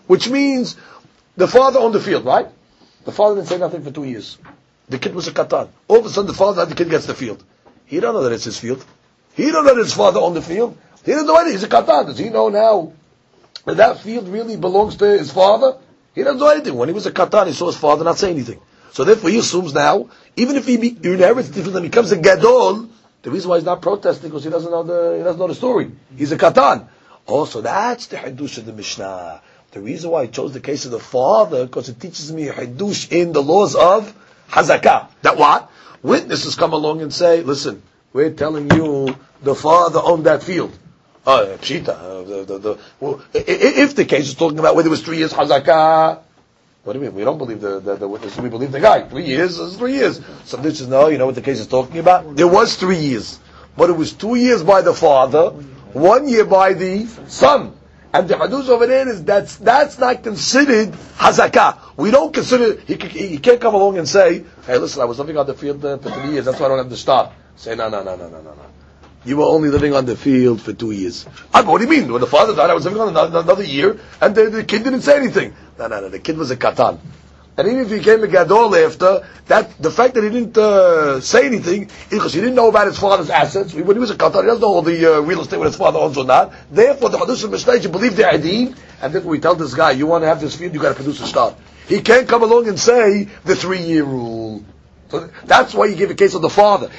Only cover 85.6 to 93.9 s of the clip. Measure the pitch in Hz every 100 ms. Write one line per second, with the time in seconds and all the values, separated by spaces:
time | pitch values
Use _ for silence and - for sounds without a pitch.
85.6 | 156 - 170 156 151 139 127 127 - -
86.6 | - 143 254 269 220 175 180 220 208 190
87.6 | - 240 160 180 240 180 185 - 165 214
88.6 | 247 - - - 135 185 165 151 165 170
89.6 | 143 127 160 131 156 170 160 156 147 156
90.6 | 175 151 139 131 139 131 - 143 117 -
91.6 | - - - 202 - 247 247 240 226 240
92.6 | 220 175 233 240 214 202 202 - 165 175
93.6 | 175 185 165